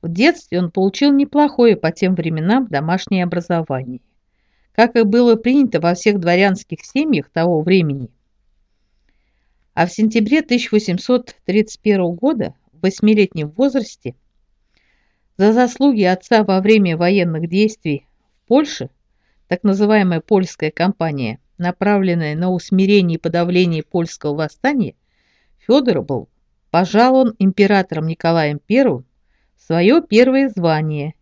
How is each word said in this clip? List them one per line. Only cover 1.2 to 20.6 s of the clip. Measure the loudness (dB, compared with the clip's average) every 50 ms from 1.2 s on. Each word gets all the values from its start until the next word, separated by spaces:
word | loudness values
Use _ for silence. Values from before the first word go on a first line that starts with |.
| 0 0 2 0 0 0 2 2 4 4 4
по | 2 0 -4
тем | -4 -2 -2 -2 0
временам | 0 -2 -4 -4 -4 -2 0 0 0 -2 -2
домашнее | -4 -4 -2 -2 -4 -4 -4 -4 -2 -2 -2
образование, | -2 -4 -6 -4 -4 -4 -4 -2 -4 -6 -8 -6 -10 -14 -16 _ _ _ _ _ _ _ _ _ _ _ _ _ _ _
как | 2 2 2 4
и | 0 0
было | 2 2 4 4 4 4
принято | 2 2 0 2 2 2 2 0 0
во | 0 0 -2
всех | 0 0 -2 0 0
дворянских | 0 0 2 2 2 2 0 -2 -6 _ -16 -16 -16
семьях | -8 -4 -4 -2 0 -2 -2 -2 _
того | _ -2 -2 0 0 -2
времени. | 0 2 2 2 2 0 -4 -6 -8 -14 _ _ _ _ _ _ _ _ _ _ _ _ _ _ _ _ _ _ _ _ _ _ _ _ _ _ _ _ _ _ _ _ _
А | -2 -2
в | -2 0
сентябре | -2 -2 0 2 0 0 2 0 0
тысяча | 0 0 -2 -2 -2 0
восемьсот | -2 -2 0 0 -6 -6 -2 0 -2 -2 -2 -6 -20 _ _
тридцать | -2 0 0 0 0 -4 -6
первого | _ 0 0 0 0 -2 -4
года | -2 -2 -2 -2 -2 -6 -8 -10 _ _ _
в | _ _
восьмилетнем | -4 -4 -4 0 2 2 4 4 2 0 0 -6 -8 -8
возрасте | -4 -2 -2 0 0 -2 -6 -6 -14 _ _ -14 -14 _ _ _ _ _ _ _ _ _ _ _ _ _ _ _ _ _ _ _ _ _ _ _ _ _
за | 2 2 4
заслуги | 4 2 0 0 0 0 0 2 2
отца | 2 0 0 -2 _ 0 0 0 2
во | 2 0 0
время | 4 4 4 4 4 2 0 0
военных | 0 0 2 2 0 -2 -2 -4 -6 -4
действий | 0 0 0 0 -2 _ _ -6 -6 -6 _ _ _ _ _ _ _ _ _
в | _
Польше, | 2 2 2 0 -6 -12 -14 -14 _ _ _ _ _ _ _ _ _ _ _ _
так | -8 -2 _
называемая | -2 0 0 0 2 2 2 2 2 -2 -4
польская | -4 _ 0 0 0 -2 -6 _